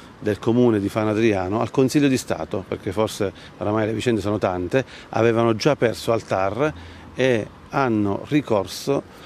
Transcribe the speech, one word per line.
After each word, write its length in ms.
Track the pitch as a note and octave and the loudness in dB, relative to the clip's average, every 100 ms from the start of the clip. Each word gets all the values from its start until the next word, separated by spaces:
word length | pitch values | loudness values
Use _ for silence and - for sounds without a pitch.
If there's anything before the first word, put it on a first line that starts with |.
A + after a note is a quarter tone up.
| - - | -20 -6
del 220 | G#2 G2+ | -4 -2
comune 400 | - A#2 B2 G#2+ | 2 4 4 4
di 80 | G2 | 0
Fano 220 | A2+ G#2+ | 0 0
Adriano 500 | G#2+ A2+ G2 F#2 G#2+ | 2 2 2 -2 -2
al 120 | A#2+ | 0
Consiglio 360 | - C3 D3+ C#3+ | 2 2 4 2
di 100 | B2+ | 2
Stato, 460 | - E2 D#2+ G2+ F#2 | -2 -6 -4 -6 -6
perché 280 | - - | -8 -4
forse 400 | F#2 A2 - G2 - - - | -2 -2 -2 -4 -6 -16 -6
oramai 300 | F#2+ G#2+ G#2+ | -2 0 -2
le 60 | |
vicende 280 | A2+ B2 A2 | -2 0 0
sono 160 | G2 G#2 | 0 -2
tante, 480 | G#2 F2+ F2+ C3 B2+ - - | -2 -2 -2 -2 -2 -10 -6
avevano 460 | A2+ A2+ A2+ A#2 A2 | 2 2 4 2 2
già 200 | D#3 C3+ | 2 2
perso 380 | A#2+ G#2 - | 0 0 -2
al 100 | A2+ | -2
tar 500 | - G2 F#2+ G#2+ D3+ - - - - - | 0 0 0 0 -2 -4 -14 -18 -12 -2
e 320 | C3 A#2 G2+ - - | 2 2 -2 -12 -6
hanno 540 | C#3+ C3 G#2+ G2+ G2 - | 0 2 2 0 -2 -2
ricorso, 760 | C#3+ B2+ G#2+ F#2 - - C#3 - - | -2 2 0 0 -6 -4 -4 -6 -16